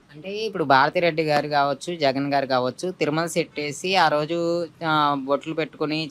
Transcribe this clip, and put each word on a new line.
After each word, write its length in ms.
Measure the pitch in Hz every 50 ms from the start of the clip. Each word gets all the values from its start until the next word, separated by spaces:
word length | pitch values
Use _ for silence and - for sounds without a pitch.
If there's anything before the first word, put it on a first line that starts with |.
| _ -
అంటే 240 | 139 151 156 190 202
ఇప్పుడు 280 | 214 220 214 190 175 156
భారతిరెడ్డి 580 | 135 135 131 139 156 147 180 170 170 156 151
గారు 260 | 156 151 147 147 147 147
కావచ్చు, 480 | 147 143 139 143 139 139 - 175 175
జగన్ 360 | 165 147 135 127 135 143 143
గారు 140 | 139 139 135
కావచ్చు, 440 | 127 131 123 127 127 120 - - 185
తిరుమల 360 | 180 - 160 147 147 160 170
సెట్ 340 | 165 - 175 147 - - 151
వేసి 360 | 147 147 139 - - 185 190
ఆ 120 | 185 165 151
రోజు, 600 | 147 151 156 151 170 170 170 170 170 175 170 156 - - 170
ఆ, 320 | 160 156 151 147 143 143 139
బొట్లు 360 | 131 135 143 139 - 160 156
పెట్టుకుని 540 | 160 156 131 - - 160 151 156 156 160 139